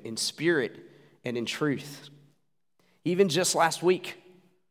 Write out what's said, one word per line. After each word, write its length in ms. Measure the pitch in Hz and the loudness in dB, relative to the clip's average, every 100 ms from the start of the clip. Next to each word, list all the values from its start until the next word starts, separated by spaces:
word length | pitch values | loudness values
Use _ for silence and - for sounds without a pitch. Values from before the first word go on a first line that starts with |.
| 113 | -8
in 100 | 113 | -6
spirit 640 | - - 156 160 113 - - - - _ 127 | -6 -2 0 2 0 -6 -20 -20 -20 _ -6
and 120 | 120 | -4
in 80 | 113 | -4
truth. 640 | - 151 123 - - - - _ _ _ _ _ _ _ _ | -2 -2 -2 -6 -16 -20 -20 _ _ _ _ _ _ _ _
Even 240 | 156 180 196 | -2 2 4
just 260 | 151 175 | 4 2
last 300 | 156 160 156 | 4 2 2
week, 400 | 170 185 - - - - _ _ _ | 2 2 0 -16 -20 -20 _ _ _